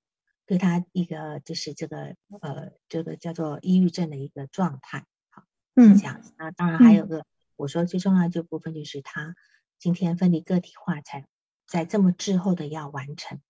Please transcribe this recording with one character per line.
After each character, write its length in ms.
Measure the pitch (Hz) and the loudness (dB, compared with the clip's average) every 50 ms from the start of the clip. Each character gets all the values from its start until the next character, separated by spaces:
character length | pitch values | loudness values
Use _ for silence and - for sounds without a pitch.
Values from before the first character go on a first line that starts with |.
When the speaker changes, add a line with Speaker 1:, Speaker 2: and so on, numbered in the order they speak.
| _ _ _ _ _ _ _ _ _ | _ _ _ _ _ _ _ _ _
Speaker 1:
对 120 | - 202 180 | -4 -2 0
他 280 | 196 180 170 175 180 _ | 0 0 0 0 -4 _
一 140 | - 185 170 | -4 -6 -6
个， 340 | - 160 156 156 156 151 147 | -6 -6 -10 -10 -10 -10 -12
就 160 | - - 160 | -12 -12 -12
是 180 | - - 156 143 | -10 -10 -10 -10
这 140 | - 165 151 | -10 -10 -10
个， 280 | 156 147 143 143 - _ _ _ 202 208 | -10 -12 -12 -14 -16 _ _ _ -20 -14
呃， 300 | - 147 139 143 147 190 - _ _ - | -12 -12 -10 -10 -12 -16 -18 _ _ -10
这 160 | - 165 165 | -8 -8 -8
个 120 | 165 160 | -8 -10
叫 180 | 151 - 170 165 | -10 -10 -10 -8
做 240 | 170 165 151 147 - - | -6 -6 -6 -6 -6 -2
抑 160 | 185 185 185 | 2 2 4
郁 100 | 185 175 | 4 2
症 220 | - - 175 156 | 0 -2 -6 -6
的 40 | 147 | -6
一 120 | 139 135 139 | -10 -12 -12
个 180 | - 143 139 | -12 -14 -14
状 320 | 139 - - 175 160 139 131 | -12 -6 -4 -4 -4 -4 -8
态。 240 | - - - 139 - _ _ _ _ _ | -16 -12 -14 -14 -14 _ _ _ _ _
好， 140 | _ - _ _ _ _ _ _ - | _ -20 _ _ _ _ _ _ 6
Speaker 2:
嗯。 140 | 262 240 214 | 8 10 10
Speaker 1:
是 120 | 196 202 | 10 8
这 40 | - | 6
样。 160 | - - - - - _ - | 2 -10 -14 -18 -20 _ -14
那 140 | 160 160 | -14 -12
当 180 | 170 - 175 175 | -8 -4 -2 0
然 80 | 165 165 | 4 8
还 160 | 247 226 214 | 8 8 8
有 120 | 165 160 | 8 4
个， 140 | 160 160 156 | 0 -8 -8
Speaker 2:
嗯。 60 | 151 _ _ _ _ _ _ | -10 _ _ _ _ _ _
Speaker 1:
我 120 | - - 143 | -10 -8 -6
说 180 | - 165 175 | -2 -2 -2
最 140 | 175 - 185 | -2 -2 -2
重 160 | 180 196 190 | 0 2 2
要 80 | 185 175 | 4 2
的 60 | 170 | 2
这 140 | 175 170 165 | -2 -4 -6
部 160 | - - 156 | -6 -10 -10
分 140 | - 165 160 | -10 -10 -12
就 100 | 156 147 | -12 -12
是 180 | 143 - 143 | -12 -12 -14
他 340 | 135 - - 170 151 160 175 _ _ _ _ _ _ _ _ _ | -14 -12 -12 -12 -12 -12 -14 _ _ _ _ _ _ _ _ _
今 140 | - 175 175 | -2 -2 -2
天 240 | - 190 170 170 175 | 0 0 -2 -2 2
分 160 | 185 180 170 | 2 2 2
离 80 | 160 | 2
个 180 | 170 - 190 180 | 0 -2 -2 -2
体 140 | 175 - - | -2 -4 -18
化 240 | - - - 165 147 | -16 -8 -8 -8 -8
才， 240 | 143 - - 139 139 _ _ _ _ _ _ _ _ | -8 -14 -14 -16 -16 _ _ _ _ _ _ _ _
在 200 | _ - 180 160 | _ -6 -6 -4
这 140 | 170 - 214 | -2 0 2
么 120 | 190 180 | 2 2
滞 260 | 180 - - 202 196 180 | 2 0 -2 -2 -2 -2
后 160 | 175 202 175 | 0 -2 -2
的 140 | 170 151 147 | -2 -4 -8
要 220 | 151 156 151 143 | -10 -10 -10 -10
完 260 | 143 135 135 143 147 | -10 -12 -12 -12 -14
成。 240 | - - - 143 143 _ _ | -14 -14 -16 -16 -18 _ _